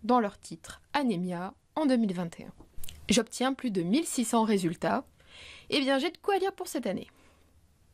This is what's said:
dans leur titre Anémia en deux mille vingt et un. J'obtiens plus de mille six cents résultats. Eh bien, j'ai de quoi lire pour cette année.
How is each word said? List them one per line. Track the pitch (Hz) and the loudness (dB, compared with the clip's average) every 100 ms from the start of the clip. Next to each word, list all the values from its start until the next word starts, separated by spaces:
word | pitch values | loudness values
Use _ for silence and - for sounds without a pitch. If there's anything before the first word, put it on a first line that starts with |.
dans | 220 247 | 2 4
leur | 202 - | 2 -4
titre | - - - - - | -14 -16 -16 -20 -4
Anémia | 294 262 175 180 175 185 - _ - | 0 0 0 -2 -4 -8 -12 _ 0
en | 302 | 2
deux | 254 | 4
mille | 220 | 2
vingt | 180 170 - | -2 -6 -8
et | |
un. | - - - - - - - | -16 -18 -14 -8 -8 -8 2
J'obtiens | 220 226 - 254 | 2 2 -2 -2
plus | 269 247 | -2 -2
de | 190 | -2
mille | 170 254 339 | 2 0 0
six | - 226 | -2 0
cents | 233 | 2
résultats. | 220 202 175 170 170 208 - _ - - - - - | 4 2 2 0 0 -2 -4 _ -20 -20 -20 -20 -2
Eh | 294 | 0
bien, | 262 277 | 2 2
j'ai | 320 | 0
de | 339 | -4
quoi | - 392 | 0 0
lire | 381 | 0
pour | 392 359 | -4 -6
cette | 294 226 | -4 -4
année. | 185 - - - _ _ _ _ _ _ | -6 -8 -18 -20 _ _ _ _ _ _